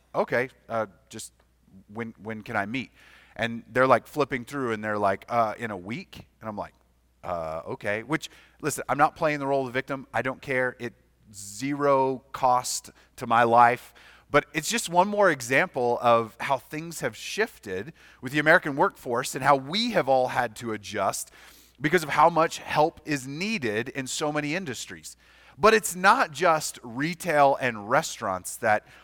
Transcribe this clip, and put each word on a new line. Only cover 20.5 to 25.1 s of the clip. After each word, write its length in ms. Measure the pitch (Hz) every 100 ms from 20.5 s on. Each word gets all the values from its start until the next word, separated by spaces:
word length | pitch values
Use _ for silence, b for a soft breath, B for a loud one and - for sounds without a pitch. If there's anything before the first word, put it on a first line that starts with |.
| 107
to 160 | 117
adjust 600 | 107 98 101 98 - - B B B B B
because 200 | 151 175
of 100 | 151
how 180 | - 160
much 300 | 165 165 -
help 420 | - 151 156 -
is 240 | 156 147 131
needed 640 | 147 202 220 117 104 123
in 180 | 139 131
so 240 | - 151
many 240 | 151 147 170
industries. 600 | 160 113 - 85 78